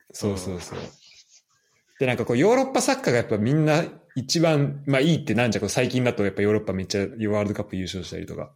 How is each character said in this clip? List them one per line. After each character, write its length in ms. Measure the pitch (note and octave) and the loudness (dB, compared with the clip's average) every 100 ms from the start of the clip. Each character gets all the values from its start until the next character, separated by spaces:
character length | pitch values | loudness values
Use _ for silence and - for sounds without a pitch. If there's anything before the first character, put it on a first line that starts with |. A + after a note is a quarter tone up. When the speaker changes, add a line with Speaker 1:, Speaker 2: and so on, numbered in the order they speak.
| _ | _
Speaker 1:
そ 220 | - G#2 | -6 -4
う 40 | F#2+ | -4
そ 180 | F#2 F2+ | -6 -8
う 60 | |
そ 140 | - - | -10 -12
う。 40 | |
Speaker 2:
う 20 | |
ん。 40 | - - - - _ - _ _ _ _ _ - | -14 -16 -20 -20 _ -20 _ _ _ _ _ -4
Speaker 1:
で、 80 | C3 | -2
な 80 | A#2+ | 0
ん 20 | |
か 80 | G#2+ | 0
こ 80 | |
う、 40 | B2 | 2
ヨ 160 | F#3+ | 4
ー 20 | B3+ | 4
ロ 80 | |
ッ 80 | C4+ | 2
パ 100 | C4+ | 0
サ 120 | - | 0
ッ 20 | C4 | 0
カ 80 | G3+ | 2
ー 20 | |
が 60 | A#2+ | 0
や 60 | |
っ 40 | A2 | 2
ぱ 100 | G#2 | 0
み 160 | G#2+ | 2
ん 120 | D#3 D3+ | 2 4
な 180 | D3+ E3+ - _ - | 2 0 -8 _ -8
一 240 | B2 E3+ | -2 2
番、 440 | D#3+ D3+ C#3+ C#3+ - | 4 4 2 -2 0
ま 120 | C3+ | 2
あ、 40 | |
い 140 | D#3 C#3+ | 4 2
い 20 | |
っ 60 | |
て 100 | - | 2
な 140 | G#2+ B2 | 2 2
ん 40 | |
じ 60 | G2+ | 2
ゃ 20 | |
ん。 20 | |
こ 40 | G2 | 0
う 20 | |
最 200 | - A#2+ | 0 0
近 140 | B2+ | 2
だ 100 | B2 | 2
と 100 | A2+ | 2
や 60 | G2+ | 0
っ 40 | |
ぱ 80 | G2 | 0
ヨ 100 | G#2 | 2
ー 20 | |
ロ 60 | G#2+ | 2
ッ 60 | G#2+ | 0
パ 80 | |
め 100 | F#2 | -4
っ 20 | F#2 | -2
ち 120 | G2+ | -2
ゃ 40 | |
ワ 60 | G2 | -2
ー 360 | A2+ G#2+ G#2 | -2 -2 0
ル 60 | G2+ | 0
ド 40 | G#2 | -2
カ 80 | |
ッ 20 | G#2 | -6
プ 100 | F#2 | -6
優 80 | |
勝 200 | F2+ F#2+ | -6 -8
し 60 | E2+ | -10
た 80 | F2+ | -10
り 80 | F2 | -10
と 100 | E2 | -10
か。 180 | D#2+ | -12